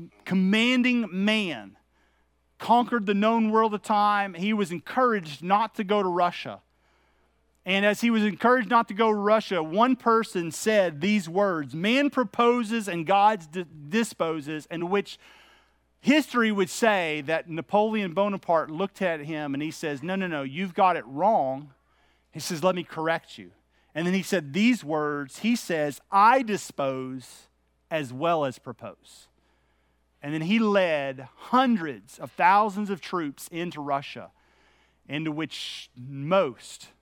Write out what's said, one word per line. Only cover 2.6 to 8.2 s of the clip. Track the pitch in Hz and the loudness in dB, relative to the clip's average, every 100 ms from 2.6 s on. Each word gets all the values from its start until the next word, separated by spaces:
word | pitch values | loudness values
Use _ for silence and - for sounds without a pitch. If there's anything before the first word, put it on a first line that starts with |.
| - 240 240 240 196 | 2 2 4 0 0
the | |
known | 202 220 233 220 | 2 2 2 2
world | 220 220 | 4 2
of | 208 | 0
time. | - 214 208 202 196 | -2 2 2 2 -2
He | 175 202 | -4 -2
was | 214 190 | 0 -2
encouraged | 170 - 254 247 214 156 143 | -4 -4 0 2 2 -4 -10
not | 180 202 220 - | 0 2 2 -4
to | |
go | 190 208 | 0 0
to | 185 | 2
Russia. | 175 175 - 127 101 _ _ _ _ _ _ _ _ _ _ | 2 0 0 -10 -14 _ _ _ _ _ _ _ _ _ _
And | 180 196 | -2 2
as | 208 202 | 2 2
he | 233 | 2
was | 220 | 2